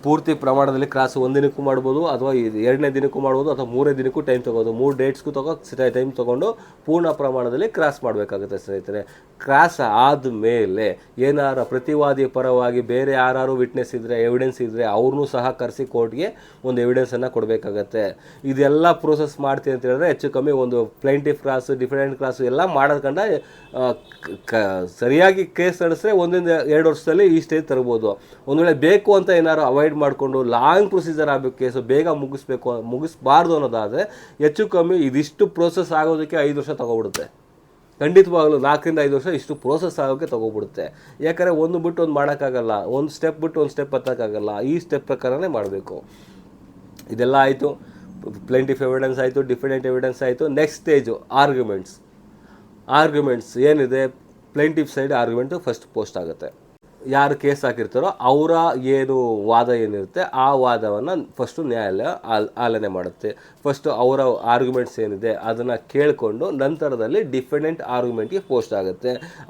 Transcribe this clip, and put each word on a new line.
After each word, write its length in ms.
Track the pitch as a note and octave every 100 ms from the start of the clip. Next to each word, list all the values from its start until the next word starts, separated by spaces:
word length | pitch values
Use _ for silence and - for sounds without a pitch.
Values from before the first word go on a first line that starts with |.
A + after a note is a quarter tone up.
ಪೂರ್ತಿ 300 | C#3+ D#3 D#3
ಪ್ರಮಾಣದಲ್ಲಿ 520 | D3+ C3+ C3+ C#3 C3 C#3+
ಕ್ರಾಸ್ 320 | C3+ C3 C#3+
ಒಂದು 180 | B2+ C#3
ದಿನಕ್ಕೂ 260 | C#3+ C#3+
ಮಾಡ್ಬೋದು, 460 | C#3 C3 C3 C#3 E3
ಅಥವಾ 260 | B2 C3
ಈ 300 | C3 A2+ G#2+
ಎರಡನೇ 260 | A#2 C3+ D3
ದಿನಕ್ಕೂ 300 | C3+ C#3 C3+
ಮಾಡ್ಬೋದು, 320 | C3+ C3 D3
ಅಥವಾ 140 | C3+ B2
ಮೂರನೇ 320 | B2 C#3+ C#3
ದಿನಕ್ಕೂ 240 | C3 C#3+
ಟೈಮ್ 220 | D3 B2+
ತೊಗೋಬೋದು. 300 | B2 A#2 A2+
ಮೂರು 240 | A2+ C#3 C3+
ಡೇಟ್ಸ್‌ಗೂ 340 | C3+ C3 -
ತಗೋ, 240 | C#3 C#3 D#3+
ಸ-, 380 | - B2+ B2+
ಟೈಮ್ 200 | A#2+ C3
ತೊಗೊಂಡು 440 | C3 A#2+ B2 G3 A3+ - - -
ಪೂರ್ಣ 260 | E3 E3+
ಪ್ರಮಾಣದಲ್ಲಿ 580 | D3 C#3 B2+ B2 B2+ A3
ಕ್ರಾಸ್ 340 | - D3+ -
ಮಾಡಬೇಕಾಗುತ್ತೆ 540 | B2 G#2 G2+ G2 G2 G2
ಸ್ನೇಹಿತರೆ. 440 | - G2 F#2 G#2 - - _ _
ಕ್ರಾಸ್ 400 | - C#3 E3+ E3+
ಆದಮೇಲೆ 1300 | A#2+ G#2+ C3 D3 C3 A2+ A2 A#2+ G#2 F#2+ G#2+ F2+ - -
ಏನಾರ 460 | C3 C#3+ C#3 C3
ಪ್ರತಿವಾದಿಯ 640 | A#2 B2+ B2+ D3+ C#3+ C3+ C3
ಪರವಾಗಿ 540 | C3 B2+ B2 B2 B2
ಬೇರೆ 300 | A#2 A#2+ C3+
ಯಾರಾರು 440 | C3+ B2+ C3 C3 C3
ವಿಟ್ನೆಸ್ 400 | B2 B2+ A#2+ B2
ಇದ್ರೆ, 280 | A2+ A#2+
ಎವಿಡೆನ್ಸ್ 380 | A#2 B2 C3 B2
ಇದ್ರೆ 240 | A#2+ A2 A2+
ಅವ್ರನ್ನೂ 400 | G#2 C3 C#3 C#3
ಸಹ 240 | C3 B2
ಕರೆಸಿ 360 | C3 A#2+ A2+ C3
ಕೋರ್ಟ್‌ಗೆ 680 | A#2+ A2+ A#2+ F#3 - - - C3
ಒಂದು 160 | B2
ಎವಿಡೆನ್ಸನ್ನು 500 | A#2+ B2+ B2 B2 B2+
ಕೊಡಬೇಕಾಗತ್ತೆ. 840 | A#2+ A2 A2+ A2 G#2 G2+ A2+ G2 - - -
ಇದೆಲ್ಲ 480 | C#3 C3 C#3 D3+ E3+
ಪ್ರೋಸೆಸ್ 480 | E3 D#3 D3+ D3+ -
ಮಾಡ್ತೀನಿ 340 | C#3 C3+ C#3
ಅಂತ 120 | C3 B2
ಹೇಳಿದ್ರೆ 220 | C3 E3+
ಹೆಚ್ಚು 220 | C3+ C#3+
ಕಮ್ಮಿ 220 | C#3+ C#3
ಒಂದು 340 | C#3 B2 A#2+ A2+
ಪ್ಲೇಂಟಿಫ್ 560 | _ C#3 C#3 C#3+ D3
ಕ್ರಾಸ್, 360 | C#3 C3 B2+ C3+
ಡಿಫೆಂಡೆಂಟ್ 400 | B2+ C#3 C#3 C3+
ಕ್ರಾಸ್ 240 | C3+ B2+
ಎಲ್ಲ 240 | B2+ C3+ F#3
ಮಾಡೋದ್ಕಂಡ, 540 | D3 C#3 D3 C3+ D3+ G#3+ D#3+ - - - B2
ಆ, 160 | B2+
ಕ-, 40 | - - - - G2 -
ಕ-, 400 | A2+ G2+ F#2+ F2+ -
ಸರಿಯಾಗಿ 460 | A#2+ C#3+ F#3 F#3+ F3
ಕೇಸ್ 360 | - F3 F3
ನಡೆಸಿದ್ರೆ 300 | E3+ D#3 G#3
ಒಂದೊಂದು 540 | G3+ E3+ F3+ F3 E3 C#3
ಎರಡು 240 | D3+ D#3+
ವರ್ಷದಲ್ಲಿ 480 | D3 - E3 G3 E3
ಈ 20 |
ಸ್ಟೇಜ್ 280 | D#3 D#3+ D#3
ತರ್ಬೋದು. 520 | C3 B2 A#2 G#2+ G2+ - - -
ಒಂದು 160 | D3
ವೇಳೆ 100 | E3+ D3
ಬೇಕು 400 | D3+ G3+ G3+ G3
ಅಂತ 140 | F#3+
ಏನಾದ್ರು 340 | F3 E3 D#3
ಅವಾಯ್ಡ್ 300 | C#3+ C#3 D3+
ಮಾಡ್ಕೊಂಡು 500 | D3+ C#3+ C3+ C#3 C3
ಲಾಂಗ್ 460 | B2 A#2 C3+ F3+ G3+
ಪ್ರೊಸೀಜರ್ 400 | F#3+ D#3+ D#3 D3+
ಆಗಬೇಕು, 280 | C3+ C3 B2+
ಕೇಸು 240 | B2+ B2
ಬೇಗ 260 | A#2 C#3 E3
ಮುಗಿಸ್ಬೇಕು, 720 | D3+ C#3 C#3 - B2+ B2+ A#2+
ಮುಗಿಸ್ಬಾರ್ದು 720 | A#2 B2+ D#3+ - C3 D3 F3
ಅನ್ನೋದಾದ್ರೆ 840 | D#3+ C3+ A2+ G#2+ B2+ G#3 - - -
ಹೆಚ್ಚು 300 | D3+ D3 G#3+
ಕಮ್ಮಿ 280 | F#3 E3+ F3+
ಇದಿಷ್ಟು 520 | C#3 C3 D3 - G3+
ಪ್ರೋಸೆಸ್ 440 | - E3+ E3+ E3
ಆಗೋದಕ್ಕೆ 440 | D#3+ D#3 D#3+ D3+ D#3+
ಐದು 220 | D3 C#3+
ವರ್ಷ 120 | C#3
ತಗೊಬಿಡುತ್ತೆ. 760 | C#3+ A#2+ A2+ G#2 - - _ _ _ _ _ _ _
ಖಂಡಿತವಾಗ್ಲೂ 580 | D3 F#3 F#3+ F3 D3+ D3
ನಾಲ್ಕರಿಂದ 420 | C3+ D3 E3+ D#3+
ಐದು 160 | C#3+ C#3
ವರ್ಷ 100 | D3+
ಇಷ್ಟು 300 | D#3 - D3
ಪ್ರೋಸೆಸ್ 440 | A#2+ D#3 F3+ D#3
ಆಗೋಕ್ಕೆ 260 | C3+ C3+ D#3+
ತಗೊಬಿಡುತ್ತೆ. 880 | F#2 A2+ G#2+ G2+ - E2+ - - -
ಯಾಕಂದ್ರೆ 360 | D3+ E3+ F3+ D#3+
ಒಂದು 240 | D#3+ F3
ಬಿಟ್ಟು 240 | E3 E3+
ಒಂದು 100 | E3
ಮಾಡೋಕ್ಕಾಗಲ್ಲ, 580 | C#3+ C#3+ C#3+ C#3 B2+ A2+
ಒಂದು 380 | G#2+ F#2+ C3 D3
ಸ್ಟೆಪ್ 300 | D3 D#3+ D#3
ಬಿಟ್ಟು 200 | D#3+ D#3
ಒಂದು 120 | D3
ಸ್ಟೆಪ್ 240 | D3 C#3 C3+
ಹತ್ತಕ್ಕಾಗಲ್ಲ. 640 | C3 B2 A2+ G#2+ G#2 G#2
ಈ 200 | C3 E3+
ಸ್ಟೆಪ್ 260 | E3+ C#3+ -
ಪ್ರಕಾರನೇ 420 | C3 C3 B2+ F#3
ಮಾಡಬೇಕು. 560 | B2 G2+ G2 F#2+ - - - - - - - - - - - -
ಇದೆಲ್ಲ 240 | A2 B2 C3+
ಆಯ್ತು, 340 | C3+ C3+ C#3+ - - - - - G#2+ G#2+ -
ಪ್ಲೇಂಟಿಫ್ 340 | B2+ C3 C3
ಎವಿಡೆನ್ಸ್ 380 | C3 C3 C3 C3
ಆಯ್ತು, 220 | C3 C3+
ಡಿಫೆಂಡೆಂಟ್ 440 | C3+ B2 C3+ C3+ B2+
ಎವಿಡೆನ್ಸ್ 380 | B2+ C3 B2
ಆಯ್ತು. 240 | C3 B2+ D#3
ನೆಕ್ಸ್ಟ್ 320 | C#3 D3+ -
ಸ್ಟೇಜು 420 | - C#3+ A2+ A2+ -
ಆರ್ಗ್ಯುಮೆಂಟ್ಸ್. 680 | C3 C#3+ C3 A2+ G2 F#2 - _ _ - - - - - - -
ಆರ್ಗ್ಯುಮೆಂಟ್ಸ್ 680 | C#3 D#3 D3 C#3+ A#2+ A2 A#2+
ಏನಿದೆ, 500 | C#3 D3+ B2+ C3 C3 - - _ _
ಪ್ಲೇಂಟಿಫ್ 400 | C#3+ D3+ D#3+ D3
ಸೈಡ್ 200 | - C#3
ಆರ್ಗ್ಯುಮೆಂಟು 460 | C3+ A#2+ A#2 C3+ F3
ಫಸ್ಟ್ 260 | - A2+ -
ಪೋಸ್ಟ್ 240 | - G#2+ F#2
ಆಗುತ್ತೆ. 460 | E2+ D#2+ D#2 - _ _ _ _ C3+
ಯಾರು 280 | C3+ C#3+ C#3+
ಕೇಸ್ 300 | C#3+ C#3+ B2+
ಹಾಕಿರ್ತಾರೋ 400 | A#2 G#2+ B2 F3
ಅವರ 460 | - B2+ C#3 D#3+ E3 E3 C3+
ಏನು 720 | B2+ C3+ C3 C3+ A#2+ A2 G#2
ವಾದ 220 | A#2 B2
ಏನಿರುತ್ತೆ 520 | A#2+ A2 G#2 F#2+ F3
ಆ 320 | F3+ C3 C3+
ವಾದವನ್ನು 840 | C#3 B2+ A#2 G#2+ G#2 C#3 F#3 - -
ಫಸ್ಟು 280 | A#2+ -
ನ್ಯಾಯಾಲಯ 420 | D3+ A#2 G#2 F#2+ C3+ F3
ಆಲ್-, 260 | - A2 G#2+ -
ಆಲನೆ 300 | A#2+ A2+ G#2
ಮಾಡುತ್ತೆ. 680 | F#2 F2 E2+ G#2+ G#2 - _
ಫಸ್ಟು 280 | C#3+ C#3 D3+
ಅವರ 300 | A2+ B2+ C3+
ಆರ್ಗ್ಯುಮೆಂಟ್ಸ್ 800 | C3 A2+ A#2 A#2+ B2+ B2+ A#2 -
ಏನಿದೆ 340 | A2 G2 A2+
ಅದನ್ನು 540 | G#2+ A2 A2+ B2 A#2 -
ಕೇಳಿಕೊಂಡು 640 | C3+ D3 C#3+ A2+ G#2+ E3+
ನಂತರದಲ್ಲಿ 720 | D3+ C3+ D#3 D3+ B2 A2 F#3
ಡಿಫೆಂಡೆಂಟ್ 580 | F3 C3 B2+ D3 D#3 D#3+
ಆರ್ಗ್ಯುಮೆಂಟ್‌ಗೆ 580 | - B2 B2 A2+ G#2+ F#3+
ಪೋಸ್ಟ್ 340 | - B2+ A2
ಆಗುತ್ತೆ. 640 | G#2 F#2+ F#2 B2+ B2 - -